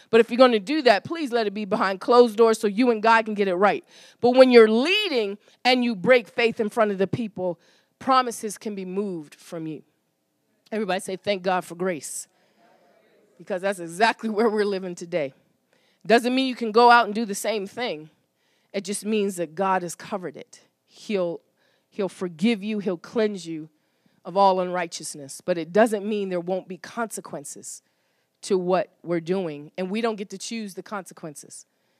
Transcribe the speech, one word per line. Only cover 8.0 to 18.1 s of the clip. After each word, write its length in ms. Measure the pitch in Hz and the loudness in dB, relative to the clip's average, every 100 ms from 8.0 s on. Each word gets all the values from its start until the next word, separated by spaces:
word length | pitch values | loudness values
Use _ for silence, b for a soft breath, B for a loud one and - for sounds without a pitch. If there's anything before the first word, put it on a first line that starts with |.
| - 262 247 220 220 - | 0 0 0 -4 -10 -10
can 200 | 226 202 | -10 -10
be 80 | |
moved 500 | 185 185 208 175 147 | -8 -6 -4 -6 -12
from 320 | - - 170 160 | -20 -16 -12 -10
you. 160 | 143 - _ _ _ _ _ _ _ _ | -12 -16 _ _ _ _ _ _ _ _
Everybody 300 | 214 202 185 | -6 -4 -4
say, 160 | 202 190 | -6 -8
"Thank 260 | - 202 | -4 -2
God 220 | 180 180 | -2 -2
for 100 | 170 | -4
grace." 540 | 170 185 160 - - - _ _ _ _ _ _ _ _ _ _ - | -6 -6 -6 -8 -14 -16 _ _ _ _ _ _ _ _ _ _ -18
Because 240 | 175 190 | -8 -6
that's 180 | 190 190 | -4 -4
exactly 500 | 165 170 226 240 226 | -6 0 0 0 -4
where 180 | 202 233 | 0 0
we're 160 | 214 | 0
living 300 | 208 190 185 | -2 -2 -6
today. 400 | 170 175 170 139 - _ _ _ _ _ _ 160 | -12 -6 -6 -6 -8 _ _ _ _ _ _ 2
Doesn't 260 | 226 233 | 2 2
mean 140 | 254 262 | -2 -2
you 80 | |
can 160 | 240 226 | -4 0
go 200 | 214 240 | 6 8
out 160 | 240 208 | 8 6
and 80 | |
do 100 | 202 | -2
the 100 | 226 | -6
same 320 | 202 214 220 196 | -6 -4 -6 -6
thing. 440 | - 240 151 156 | -8 -8 -8 -12